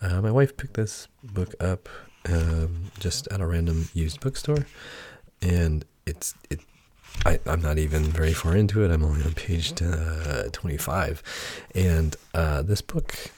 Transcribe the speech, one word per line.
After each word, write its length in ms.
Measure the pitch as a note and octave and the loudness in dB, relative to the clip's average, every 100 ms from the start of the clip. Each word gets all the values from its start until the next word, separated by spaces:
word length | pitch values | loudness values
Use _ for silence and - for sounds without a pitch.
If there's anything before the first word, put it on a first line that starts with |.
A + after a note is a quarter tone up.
Uh, 200 | F#2+ F2+ | -2 0
my 100 | G#2+ | 2
wife 260 | B2 C#3 - | 4 4 0
picked 180 | B2 | -6
this 340 | - G#2+ - - _ | -4 -4 -6 -18 _
book 320 | A#2+ G2 F2+ - | -8 -4 -4 -2
up, 280 | F2 F2+ - - - - E2+ | -2 -2 -6 -20 -20 -10 -2
um, 640 | E2 E2 D#2+ D#2+ E2+ F#2+ - | 0 2 2 0 -2 -8 -6
just 280 | F2 - - | -4 -4 -4
at 120 | G2 | -4
a 60 | E2+ | 0
random 420 | E2+ E2 D#2+ E2 | 0 2 0 -2
used 260 | E2+ D#2 - | -2 -2 -2
bookstore, 460 | C3+ - - D3+ - - - - - - - _ | -4 -4 -2 -2 -2 -10 -18 -18 -18 -20 -20 _
and 440 | F2 F2 D#2+ D#2 - _ - | 2 4 4 2 -4 _ -10
it's, 280 | D#2 - - - | -8 -8 -10 -10
it, 100 | - - _ _ _ - - | -12 -12 _ _ _ -10 2
I, 160 | E2+ E2 - | 4 4 4
I'm 160 | E2 | 0
not 160 | D#2 D2+ | 2 2
even 260 | D2+ D#2 | 2 2
very 300 | D#2 D#2+ D#2 | 2 2 2
far 220 | D2+ E2+ F#2+ | 2 4 4
into 280 | G2+ G#2+ | 4 4
it. 60 | G2 | 4
I'm 120 | E2 | 4
only 200 | D#2 D2 | 4 2
on 80 | D2 | 0
page, 400 | D#2+ - E2+ D#2 E3+ | -2 -2 -2 -2 -2
uh, 640 | E2+ D#2 D#2+ D#2+ D2+ - - | -2 0 -2 -4 -4 -4 -4
twenty-five, 680 | - E2+ D2 - F#3+ - - - - - - - | -6 -4 -4 -2 -2 -2 -4 -10 -12 -12 -12 -6
and, 420 | F#2 F#2 E2 D#2 - - | 2 4 4 2 -2 -6
uh, 280 | E2 D#2+ D2 | -2 0 2
this 200 | E2+ G2+ | 0 -2
book 480 | - E3 - - - | -2 -4 -4 -6 -12